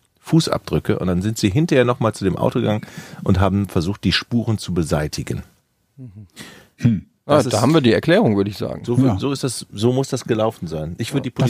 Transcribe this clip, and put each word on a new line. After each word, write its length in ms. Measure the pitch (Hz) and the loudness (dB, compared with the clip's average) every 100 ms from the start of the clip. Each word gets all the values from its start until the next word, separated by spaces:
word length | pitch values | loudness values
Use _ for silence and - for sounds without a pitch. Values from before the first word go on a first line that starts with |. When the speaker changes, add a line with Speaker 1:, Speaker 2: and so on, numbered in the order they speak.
| _ _ | _ _
Speaker 1:
Fußabdrücke. 760 | - 165 - - - 78 - 107 | 0 2 2 -2 -2 -2 0 -2
Und 100 | 90 | 0
dann 140 | 87 | -2
sind 160 | 101 117 | -2 0
sie 120 | 107 | 0
hinterher 360 | 101 175 139 120 | 2 2 4 2
nochmal 280 | 120 113 | 2 -2
zu 100 | - | 0
dem 140 | 95 82 | -2 0
Auto 220 | 117 127 | 0 0
gegangen 220 | 113 107 - - - - | 0 -2 -6 -16 -18 -6
und 160 | - 90 | 0 2
haben 280 | 98 101 98 | 2 2 0
versucht, 360 | 95 82 104 | -2 -2 -2
die 100 | 98 | -2
Spuren 440 | - - 120 113 104 | -2 -2 -2 0 -4
zu 160 | - | -2
beseitigen. 680 | 90 80 78 76 - 62 - - _ _ _ _ - | -4 0 -2 -2 -6 -6 -8 -10 _ _ _ _ -20
Speaker 2:
Mhm. 300 | 127 98 104 - - - - _ | -20 -20 -20 -20 -20 -20 -20 _
Speaker 3:
Hm. 280 | 120 101 - _ - | 0 0 -4 _ 2
Speaker 2:
Ah, 100 | 147 | 2
Speaker 1:
Das 80 | 123 | 4
Speaker 2:
da 100 | 110 | 2
Speaker 1:
ist 40 | |
Speaker 2:
haben 120 | 120 | 4
wir 60 | 160 | 4
die 140 | 120 | 4
Erklärung, 420 | 92 156 180 165 101 | 4 4 4 4 2
würde 140 | 101 | 0
ich 80 | 101 | -2
sagen. 260 | - 64 | -8 -6
Speaker 1:
So, 140 | 120 123 | -2 2
Speaker 3:
Ja. 200 | 131 95 | 2 2
Speaker 1:
so 140 | 131 | -2
ist 140 | 139 135 | -2 -4
das, 200 | - - | -6 -10
so 220 | 101 117 | -2 2
muss 160 | 127 135 | 2 0
das 160 | 127 - | -4 -2
gelaufen 420 | 110 110 - 85 | 0 0 -4 -8
sein. 280 | 80 78 90 | -8 -8 -8
Ich 160 | 123 | -6
würde 160 | 139 123 | -4 -4
die 40 | |
Speaker 3:
Das 60 | - 127 | -2 -2